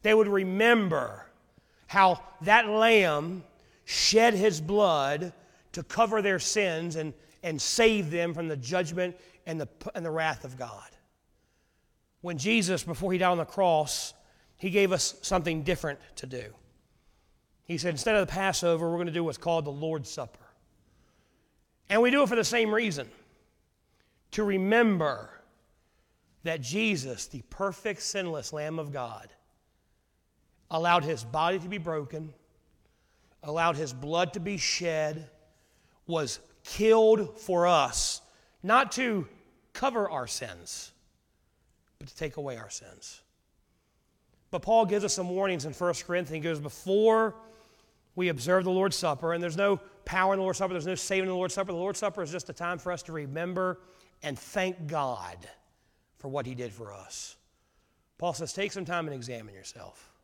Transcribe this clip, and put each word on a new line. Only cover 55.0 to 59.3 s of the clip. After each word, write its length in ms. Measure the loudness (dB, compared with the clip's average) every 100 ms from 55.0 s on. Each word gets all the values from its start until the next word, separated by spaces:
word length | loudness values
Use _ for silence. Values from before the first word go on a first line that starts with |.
| -4 -4 -10 -14 -20 -20 _ _ _ _ _ _
for 100 | -8
what 180 | -6 -6
he 80 |
did 180 | -8 -10
for 200 | -12 -16
us. 440 | -16 -16 -16 -16 -18 _ _ _ _ _ _ _ -6
Paul 160 | -6
says, 200 | -4 -8
"Take 180 | -6 -6
some 140 | -6
time 220 | -6 -6 -6
and 60 |
examine 400 | -8 -10